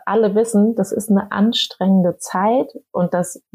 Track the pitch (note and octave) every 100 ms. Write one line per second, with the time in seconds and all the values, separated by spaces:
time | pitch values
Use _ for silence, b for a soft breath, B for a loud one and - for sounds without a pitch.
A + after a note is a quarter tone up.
0 | - G#3 G#3+ G3+ A3+ G#3 G#3+ A3+ G3 -
1 | - G3 G3 - G#3+ - - - F#3+ F#3+
2 | F3 E3+ - F#3 G#3 B3 D4 - _ -
3 | F3+ F3+ F3 - _